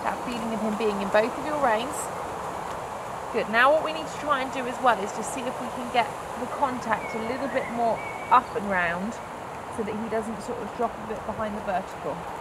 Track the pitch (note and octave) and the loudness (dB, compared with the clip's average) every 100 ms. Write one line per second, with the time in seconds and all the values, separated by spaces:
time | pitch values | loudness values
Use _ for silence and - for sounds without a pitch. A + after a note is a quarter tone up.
0 | - - - A#3+ A3+ A3 A3 G#3 A3+ G3+ | -2 -2 -4 -4 -2 -2 0 2 2 2
1 | G3 G#3+ A3+ B3+ C#4+ D4+ C#4 A3 B3+ D4+ | 2 4 4 0 -2 2 4 2 0 -4
2 | - - - - - - - - - - | -6 -6 -6 -6 -6 -6 -6 -6 -6 -8
3 | - - - A3+ F#3 A3 C4 D#4 D4+ D#4+ | -6 -8 -4 -2 2 6 8 8 4 -2
4 | C#4+ - D4 C#4 C4 C4+ B3 A#3+ B3 G#3+ | -4 -4 2 2 2 -2 -4 4 6 6
5 | G3+ - A3 - B3+ B3 A#3+ A#3+ A#3+ A#3+ | 2 -4 -4 -4 -4 -4 -6 -6 0 2
6 | A3+ - - - A#3+ - C#4 B3+ A3+ G#3+ | 0 -2 -8 -6 -6 0 0 0 2 2
7 | - A3+ A3 C4 C#4 B3+ - A#3 A#3 - | 2 -4 -2 -2 0 0 0 2 2 2
8 | - - - A#3+ B3+ B3 G3+ F#3+ F3 F3 | -2 -8 6 6 6 -2 0 2 2 0
9 | G3 A#3+ - - - - - - G3+ G#3+ | -2 -6 -8 -8 -10 -10 -8 -4 -4 -2
10 | A3+ A3 G#3+ A3 - A#3+ G3+ - A#3 - | -2 -2 -2 -6 -6 -6 -6 -2 -2 -2
11 | G#3+ G#3 - - A3 G#3 G3+ F#3 F#3+ D3+ | -6 -6 -6 -4 -2 -2 0 0 0 -6
12 | E3 E3+ D#3 - | -4 -4 -6 -8